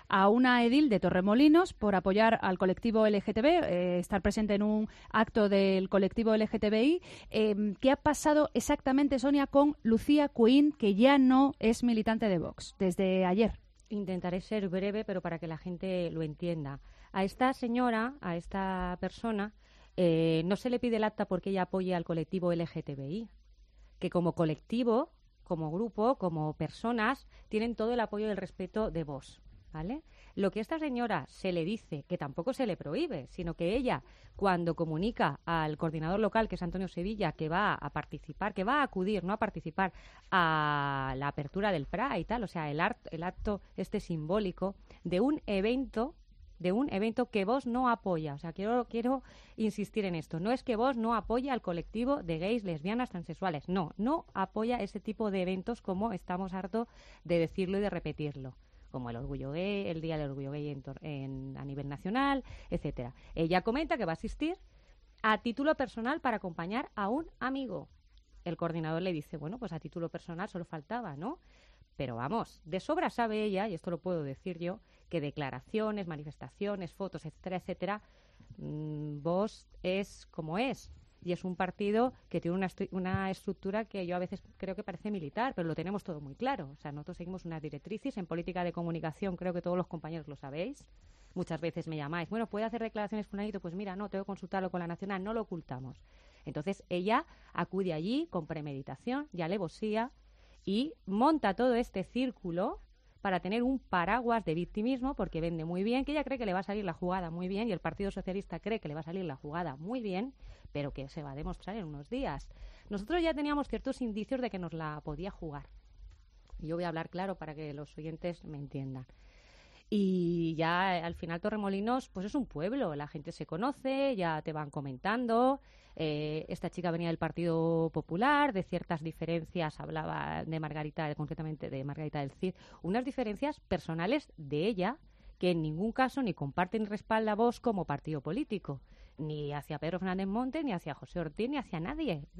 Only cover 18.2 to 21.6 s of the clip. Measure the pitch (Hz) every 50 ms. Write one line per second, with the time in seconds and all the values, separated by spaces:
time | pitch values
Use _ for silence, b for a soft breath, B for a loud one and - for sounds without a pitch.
18.2 | - 185 170 175 170 - - 196 190 190 190 185 180 180 180 175 190 185 - -
19.2 | - 226 220 202 202 214 b b b b b b b b _ - 185 170 165 160
20.2 | 165 165 160 160 160 180 202 190 - 254 247 240 - 240 226 220 214 214 - -
21.2 | 202 - 190 175 - 196 196 190